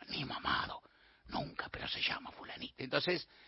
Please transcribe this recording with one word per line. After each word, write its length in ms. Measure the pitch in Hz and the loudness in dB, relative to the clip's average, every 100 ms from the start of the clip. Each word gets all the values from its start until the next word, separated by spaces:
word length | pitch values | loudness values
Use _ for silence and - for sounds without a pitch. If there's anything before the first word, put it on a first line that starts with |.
| - | -6
"Ni 160 | - | -4
mamado, 580 | 135 - - - - - - - - - - | -2 0 2 2 2 -4 -12 -20 -20 -20 -6
nunca, 400 | - - - - | -2 -2 -4 -6
pero 160 | - - | -4 -2
se 120 | - | 2
llama 300 | - - - | 2 2 -4
fulanito". 440 | - - - 127 - | -10 -10 -8 -8 -4
Entonces, 500 | 131 143 160 175 - - | 2 4 6 2 0 -12